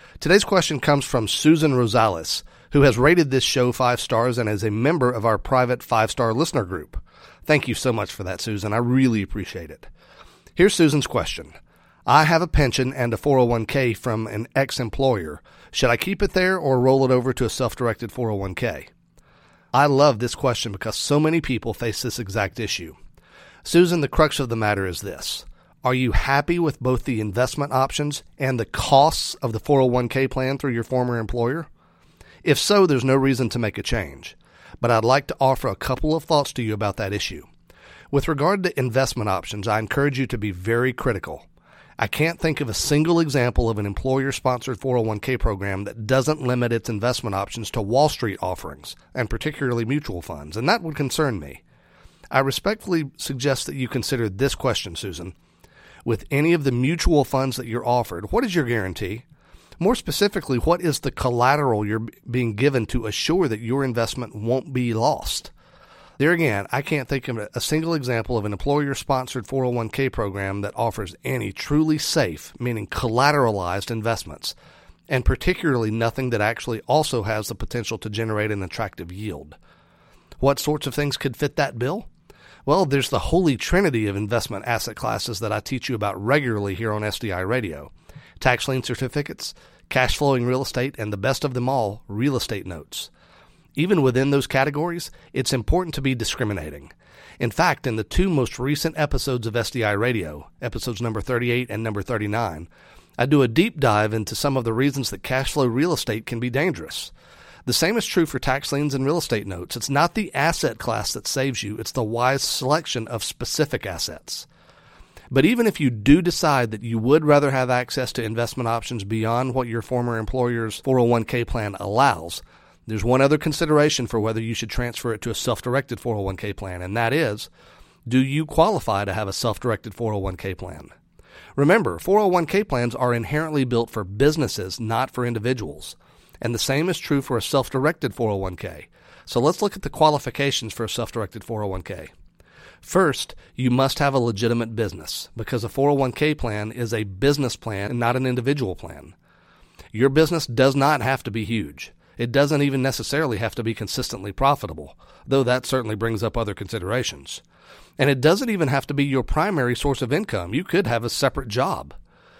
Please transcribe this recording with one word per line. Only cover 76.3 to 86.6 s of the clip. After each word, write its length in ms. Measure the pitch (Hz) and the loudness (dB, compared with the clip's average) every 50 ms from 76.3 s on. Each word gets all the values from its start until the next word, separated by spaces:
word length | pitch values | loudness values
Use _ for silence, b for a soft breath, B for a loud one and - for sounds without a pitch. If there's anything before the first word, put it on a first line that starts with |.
that 100 | 117 107 | 0 0
actually 400 | 104 107 117 - - - 117 110 - - | 0 0 0 -2 -4 -6 -6 -6 -2 0
also 360 | 123 151 151 - - 123 98 | 2 2 2 2 0 -2 -2
has 240 | 104 110 107 107 - | -2 -2 -4 -4 -6
the 80 | 110 | -8
potential 420 | - - - - 123 110 - 110 107 | -8 -8 -6 -4 -6 -6 -4 -6 -8
to 100 | - 113 | -8 -8
generate 420 | 104 107 113 110 110 104 104 107 | -6 -4 -4 -2 -2 -2 -2 -2
an 120 | 107 101 95 | -2 -4 -6
attractive 500 | 90 - - 113 98 - - 87 85 90 | -6 -6 -6 -6 -8 -8 -10 -14 -14 -12
yield. 420 | 95 107 107 87 71 71 73 76 - b b b b b b b b b b b b b b b b | -10 -8 -8 -8 -10 -12 -16 -20 -20 b b b b b b b b b b b b b b b b
What 200 | - 139 139 135 | 2 2 2 2
sorts 280 | - - 151 147 - 139 | 0 -2 -2 -2 -2 -6
of 60 | 123 | -2
things 220 | - 147 143 120 | -2 -2 -2 -2
could 220 | - - 139 117 - | -2 -4 -4 -4 -2
fit 180 | 147 139 - | -4 -4 0
that 240 | - 147 135 - 117 | 0 -2 -2 -2 -4
bill? 300 | 120 131 170 214 - - - _ _ B B B B B B B B | -4 -4 -4 -6 -8 -12 -18 _ _ B B B B B B B B
Well, 200 | - 147 185 190 | 2 4 4 4
there's 240 | 143 131 139 - - | 4 2 0 0 2
the 100 | - 120 | -2 -2
holy 360 | - - - 175 190 160 135 | 0 2 2 4 4 4 2
trinity 520 | 110 - - - 180 202 170 131 113 107 104 | 2 0 2 2 4 4 4 2 2 0 0
of 100 | 98 98 | 0 -2
investment 480 | 107 101 117 117 - - 110 95 - 123 | -2 0 -2 -2 -2 -2 -8 -8 -4 -2
asset 300 | 117 110 - - 107 - | -2 -2 -2 -6 -8 -6
classes 420 | - 117 110 107 - - 113 95 | -4 -4 -2 -2 -4 -6 -6 -6
that 140 | - 107 104 | -4 -4 -4
I 80 | 107 | -4
teach 260 | - - 135 123 - - | -4 -4 -6 -6 -4 -4
you 80 | 127 | -4
about 260 | 107 104 104 95 90 | -2 -2 -4 -4 -4
regularly 540 | 101 110 135 156 143 123 113 104 | -2 0 2 2 2 0 -2 0